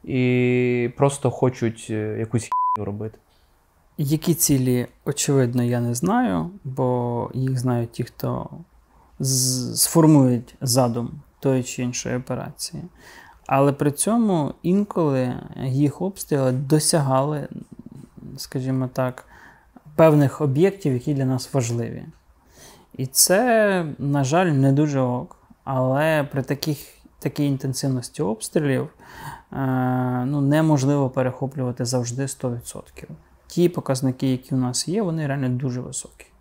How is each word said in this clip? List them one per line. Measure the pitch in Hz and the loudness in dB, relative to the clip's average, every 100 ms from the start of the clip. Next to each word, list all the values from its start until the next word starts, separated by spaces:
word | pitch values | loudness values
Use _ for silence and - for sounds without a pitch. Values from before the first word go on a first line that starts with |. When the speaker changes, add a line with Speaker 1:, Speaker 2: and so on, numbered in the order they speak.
Speaker 1:
і | - 127 127 123 123 123 123 123 120 - | -4 0 2 2 2 2 2 0 -2 0
просто | 143 143 127 | 0 2 -4
хочуть, | - 131 127 117 113 - | 2 0 0 -4 -4 -8
е, | 110 107 107 | -6 -4 -6
якусь | 113 117 - - 988 1017 | -4 -4 -2 -2 -2 -2
херню | 101 | -4
робити. | 101 110 - _ _ _ _ _ _ _ - | -8 -10 -12 _ _ _ _ _ _ _ -6
Speaker 2:
Які | 143 156 180 | -2 0 0
цілі, | 160 - 139 127 123 120 _ - | 0 2 2 2 0 -2 _ -8
очевидно, | 127 - 139 123 123 | -4 2 2 2 2
я | 120 120 | 0 0
не | 120 120 | -2 -2
знаю, | 180 233 247 175 165 202 | 0 2 2 0 -4 -8
бо | 131 131 127 123 120 120 - | -10 -2 0 0 -2 -4 -4
їх | - 131 131 | -4 -2 -2
знають | 127 120 117 | 0 0 -2
ті, | - | -6
хто | 120 _ 127 123 - 147 170 _ _ _ _ _ | -8 _ -6 -4 -8 -14 -20 _ _ _ _ _
з-, | 135 131 127 127 120 117 | 0 0 0 -2 -4 -2
сформують | - 165 156 151 131 120 120 - | 2 6 8 8 6 2 -4 -8
задум | 123 120 123 113 117 151 - _ | 0 2 2 0 -6 -10 -20 _
тої | 139 131 | 0 0
чи | 123 - | -2 -6
іншої | 123 123 120 123 | -6 -6 -6 -6
операції. | 127 127 - - - 147 175 _ - - - - - | -6 -8 -8 -10 -12 -10 -14 _ -20 -20 -20 -20 0
Але | 135 139 | 4 4
при | 139 147 | 2 -2
цьому | 139 - 233 220 175 143 - | 0 0 2 2 2 -2 -4
інколи | 165 190 202 - 156 135 127 - - - | 0 0 0 0 0 2 0 -4 -10 -8
їх | 135 131 147 - | -4 2 0 0
обстріли | 185 196 - 143 131 | -6 -6 -4 0 2
досягали, | 127 139 156 - 170 135 131 139 151 139 - - - - 139 - - 147 135 | 0 2 2 4 0 2 2 0 -4 -8 -12 -16 -20 -20 -20 -20 -20 -18 -14
скажімо | - 139 131 131 127 | -8 -6 -2 -2 -2
так, | 127 127 123 - - - - _ - - - | -2 -4 -6 -20 -20 -20 -20 _ -20 -8 6
певних | 160 151 143 - | 6 8 4 0
об'єктів, | 151 131 190 190 147 | -2 2 2 2 -2
які | 127 135 | -2 -2
для | 139 131 | -2 0
нас | 127 - | -2 -2
важливі. | 139 117 117 117 117 160 - _ _ _ _ - - _ - | -2 0 -2 -4 -10 -16 -20 _ _ _ _ -20 -20 _ -10
І | 131 | -4
це, | - - 185 247 226 208 185 160 127 | 2 4 6 6 4 4 2 -2 -4
на | 143 143 | 0 2
жаль, | 127 165 185 | 4 4 4
не | 139 135 | 4 6
дуже | 139 151 139 | 6 4 2
ок. | 127 123 170 - _ - | 0 -2 -6 -16 _ -16
Але | - 131 127 131 156 156 139 | -4 0 2 2 2 2 0
при | 139 | -4
таких, | 131 143 - 143 - - - _ | -4 -4 -2 -6 -8 -20 -20 _
такій | 147 - 143 | -6 -2 -2
інтенсивності | 135 135 127 139 127 120 - | 0 -4 -4 -2 -2 -6 -6
обстрілів, | 165 220 - 175 147 127 135 _ - - 143 - _ | -4 -4 -2 -2 0 -2 -4 _ -20 -18 -16 -16 _
е, | - 135 131 127 127 127 123 127 | -4 -2 0 0 0 -2 -2 -2
ну, | 147 | 0
неможливо | 139 151 160 147 135 143 135 | 2 4 4 4 2 2 0
перехоплювати | 131 127 120 135 139 123 123 120 | 0 -2 -2 -8 -4 -6 -4 -2
завжди | 127 120 120 135 | -2 -4 -6 -6
сто | - 127 | -6 -6
відсотків. | 120 - - - - - 156 _ _ _ | -6 -10 -16 -18 -20 -20 -20 _ _ _
Ті | - 175 | 2 2
показники, | 175 - 127 135 127 135 | 0 -4 -2 -2 0 -2
які | 127 - 131 | -2 -2 -2
у | |
нас | 127 123 - | 0 -2 -4
є, | 196 | -2
вони | 190 160 147 | -2 -2 -4
реально | 139 131 | -2 -2
дуже | 123 135 123 | -2 -2 -4
високі. | - - - _ - _ | -8 -12 -14 _ -20 _